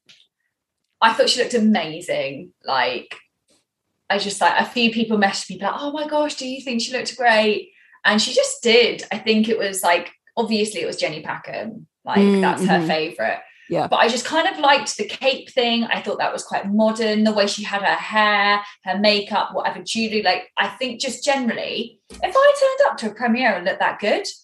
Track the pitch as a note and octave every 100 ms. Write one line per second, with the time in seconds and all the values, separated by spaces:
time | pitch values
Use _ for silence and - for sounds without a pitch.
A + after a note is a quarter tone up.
0 | _ - _ _ _ _ _ _ _ -
1 | A3+ A3+ B3+ B3+ G#3+ A#3 G#3+ G3 D#3 D#3+
2 | D#3 D3 C#3 C#3+ F3+ _ - C3 B2 B2
3 | - - _ _ _ _ _ _ _ _
4 | - G3+ G3 - F3+ - A3 B3 A#3 A3+
5 | A3 G#3 G3 - - F#3 G3 - C#4+ D4+
6 | D4+ D4+ D4 - B3+ C4 B3+ A#3 A#3 B3+
7 | A3+ - A#3+ A3 G#3+ G3+ - _ _ _
8 | G3 G#3+ A3 B3+ - - A3+ A#3 A3+ -
9 | - G#3 A3+ G#3+ A3 A3 G3 F#3+ F3+ F3
10 | - - _ - A3 G#3+ G#3+ F3 - -
11 | E3+ D3+ D3 D3+ - - A3+ - - _
12 | B2+ G3+ G3+ G3 F#3+ - F#3 F3 D#3+ D#3
13 | D#3+ F3+ A3 - - _ - E3+ C#3+ -
14 | A3+ A#3+ - D#4 F4 - C#4+ C#4 A3 -
15 | G#3+ - C4 B3+ - - A#3+ A#3 A#3 F#3
16 | A3 - - - - E3+ G3 G#3 A3 A3
17 | A3 G#3+ G#3+ G#3 G3+ - G#3 G3 F#3 E3
18 | - G#3+ G#3 G#3 G3+ G#3 - - F#3+ F#3+
19 | G#3 G#3 G3+ G3+ - F#3 - F#3+ F3+ A3+
20 | A3 G#3+ F#3 F3+ - - G3+ - B3+ -
21 | C4+ - C#4+ C4+ A#3+ C#3+ D2+ F3+ A#3 _
22 | _ - - C5+ C#5+ C#5 C5+ C5 C#5 -
23 | A3+ - A#3+ A#3+ B3+ F#3 F3+ - F#3 -
24 | G#3 F4 G4+ -